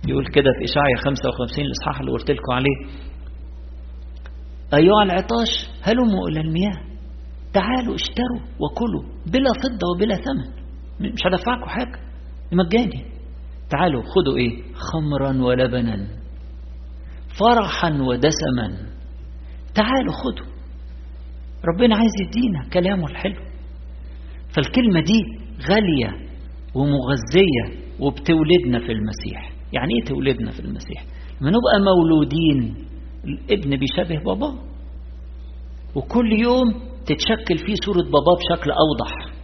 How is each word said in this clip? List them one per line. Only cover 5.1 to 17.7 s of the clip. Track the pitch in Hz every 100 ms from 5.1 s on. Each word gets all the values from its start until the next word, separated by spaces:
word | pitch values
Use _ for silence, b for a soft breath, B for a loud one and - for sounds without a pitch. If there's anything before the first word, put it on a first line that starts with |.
| 180 185 233 226 - - -
هلموا | - 240 240 190 180
إلى | 156
المياه، | 156 160 202 170 - - - - - - -
تعالوا | 196 190 254 247 -
اشتروا | - - 247 240 - -
وكلوا | 147 - 233 170 - - -
بلا | 233 269 226
فضة | 262 233 175 175
وبلا | 214 277
ثمن". | - 269 - - - - - -
م-، | -
مش | - 180
هدفعكم | 180 233 247 -
حاجة، | - 247 - - - - - -
مجاني. | 175 175 220 254 - - - - - - - -
تعالوا | 143 175 131
خدوا | - 190 135 135
إيه؟ | 123 113 -
"خمرا | - - 165 151 143 139 135 123
ولبنا، | 127 127 123 117 104 101 - - - - - - - - - B B B -
فرحا | 214 240 190